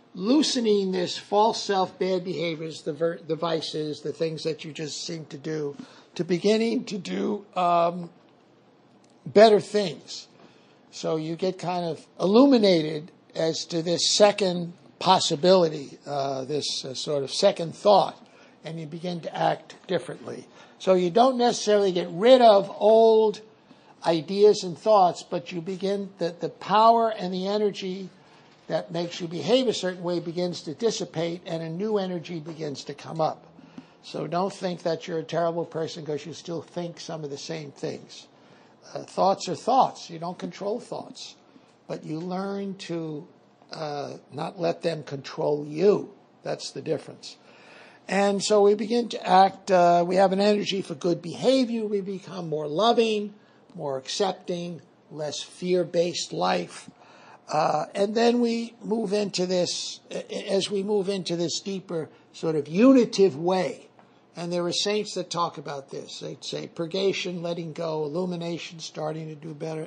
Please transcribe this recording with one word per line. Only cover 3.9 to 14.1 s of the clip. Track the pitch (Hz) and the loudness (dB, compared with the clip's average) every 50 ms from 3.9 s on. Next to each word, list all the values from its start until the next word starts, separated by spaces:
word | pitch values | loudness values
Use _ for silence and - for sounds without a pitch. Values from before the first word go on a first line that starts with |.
| 147 - - | -8 -8 -8
the | 151 135 | -10 -6
things | - 170 160 160 156 - | -4 -4 -4 -4 -6 -6
that | 165 151 - - | -6 -6 -6 -10
you | 165 139 | -14 -10
just | - 160 143 - - - | -10 -10 -10 -10 -10 -10
seem | - 170 160 151 | -10 -10 -10 -12
to | - - | -14 -16
do, | 143 135 156 156 156 147 143 143 - - - - - - _ _ | -12 -8 -8 -6 -6 -6 -6 -8 -12 -16 -18 -20 -20 -20 _ _
to | - 170 | -8 -2
beginning | 165 185 170 - 202 220 220 226 233 220 247 - | -2 -2 0 2 2 2 2 2 0 -2 -4 -4
to | - 202 202 | -6 -8 -8
do, | 151 175 185 196 196 208 208 202 196 - - | -8 -6 -6 -4 -2 -2 -4 -4 -8 -8 -4
um, | 180 180 175 175 170 170 175 175 180 170 165 - _ _ _ _ _ _ _ _ _ _ _ _ _ _ _ _ _ _ _ _ _ _ | 0 2 2 4 4 2 2 0 -4 -10 -12 -16 _ _ _ _ _ _ _ _ _ _ _ _ _ _ _ _ _ _ _ _ _ _
better | 151 120 202 220 226 208 196 | 2 6 8 8 10 8 6
things. | 147 - - 208 202 175 131 - - - - - - - _ _ - - _ _ _ _ _ _ _ _ - | 2 0 -2 -2 0 -2 -4 -8 -14 -14 -16 -16 -16 -18 _ _ -20 -20 _ _ _ _ _ _ _ _ -16
So | - - 170 160 | -8 -4 -2 -2
you | 160 156 160 170 | -2 -2 -6 -6
get | 160 185 185 185 185 | -4 -2 -4 -4 -4
kind | - 165 180 180 175 | -6 -4 -4 -4 -4
of | 165 151 139 - _ _ - | -4 -6 -8 -10 _ _ -2
illuminated | - 180 208 233 277 285 269 233 208 196 180 165 151 156 160 151 160 - - _ _ _ - | 0 4 8 8 8 8 8 6 6 6 4 4 2 0 -4 -8 -10 -12 -18 _ _ _ -4
as | - 160 160 156 - - | -2 -2 -2 -2 -4 -6
to | - 175 165 160 | -6 -6 -4 -2
this | 180 170 - - | -2 -2 0 0
second | - | 0